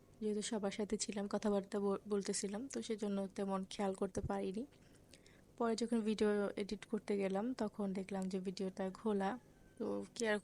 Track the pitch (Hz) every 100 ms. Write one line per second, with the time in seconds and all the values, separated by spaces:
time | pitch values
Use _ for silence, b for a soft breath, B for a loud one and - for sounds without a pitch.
0 | - - 214 208 202 220 196 196 202 214
1 | - 208 202 202 214 202 190 208 202 196
2 | 208 202 190 196 202 202 277 233 226 214
3 | 208 196 196 - 196 190 196 - 196 190
4 | 196 208 - 196 196 190 277 - B B
5 | B B B B - - 233 220 226 233
6 | 214 208 214 208 202 - 196 202 - 214
7 | - 202 196 190 233 262 208 - 196 190
8 | 190 190 190 190 190 185 190 190 190 185
9 | 220 202 190 247 - - - - 208 202
10 | 196 - 226 208